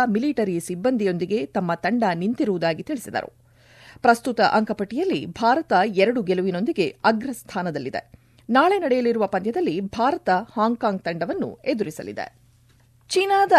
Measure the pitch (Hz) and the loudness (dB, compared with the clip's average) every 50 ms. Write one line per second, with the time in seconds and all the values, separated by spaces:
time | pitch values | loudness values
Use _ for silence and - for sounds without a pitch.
0 | 254 240 196 220 254 302 262 - 214 190 175 170 - - 180 175 190 254 262 220 | 4 2 2 0 0 0 0 0 -2 0 -2 -4 -4 -6 -8 -2 -2 0 0 2
1 | 208 190 175 170 180 180 202 233 262 - - 202 180 170 170 - - 180 233 247 | 0 0 0 -2 -2 -2 -2 -2 -2 -2 -4 -2 -2 -2 -2 -2 -2 -2 0 2
2 | 226 190 170 170 180 214 254 - 302 220 185 175 170 165 160 - - - 302 233 | 2 0 0 0 -2 -2 0 0 0 0 0 0 0 -2 -2 -4 -6 -8 -8 -8
3 | - - - 113 - - - _ _ _ _ _ _ _ - - - - - - | -8 -6 -6 -6 -6 -6 -14 _ _ _ _ _ _ _ -20 -20 -20 -20 -14 0
4 | - 233 233 233 - 269 226 - 202 - - 220 220 - 208 - 202 - 226 277 | 2 4 4 4 0 -4 0 2 2 4 4 2 2 0 -2 -6 -6 -6 -4 -4
5 | 381 381 247 147 - 175 - - 233 226 254 311 - - 226 180 196 233 190 185 | -2 -2 -2 -2 -4 -8 -6 0 2 2 2 2 2 2 2 2 2 2 2 2
6 | 190 220 247 254 190 175 185 185 180 196 175 175 214 294 330 208 170 - - - | 2 4 2 0 -2 0 0 0 0 -2 -2 -2 -2 -2 0 0 -2 -2 -4 0
7 | - 208 226 214 220 269 233 - - - - 190 175 175 147 143 120 135 - - | 2 2 2 2 -4 -8 -10 -10 -14 -8 -6 -4 -4 -4 -4 -4 -6 -6 -8 -8
8 | - _ - _ _ _ _ _ _ - 226 262 311 359 403 392 349 269 247 254 | -10 _ -20 _ _ _ _ _ _ 2 4 4 4 4 2 2 2 2 2 2
9 | 240 240 226 226 208 - - 185 185 220 233 359 359 226 156 185 196 196 - 226 | 2 0 2 0 0 0 0 -2 -2 -2 -2 -2 -2 -2 -2 -2 -6 -6 -4 0
10 | 226 269 349 349 - - 185 185 233 - - 220 214 233 240 - 247 214 196 190 | 0 0 0 0 0 0 0 0 -2 -4 -2 0 0 0 0 0 -2 -2 -2 -2
11 | - 170 170 165 175 202 339 381 214 117 - - - - - 214 190 156 156 - | -4 -6 -4 -4 -4 -4 -4 -4 -4 -6 -8 -6 -4 -4 -2 -2 -4 -6 -6 -10
12 | - 98 104 101 87 - - _ _ _ _ _ _ _ _ _ _ _ _ _ | -12 -10 -8 -10 -10 -10 -14 _ _ _ _ _ _ _ _ _ _ _ _ _
13 | _ - - 370 392 392 392 392 403 381 381 | _ -2 -2 0 2 2 4 2 4 6 6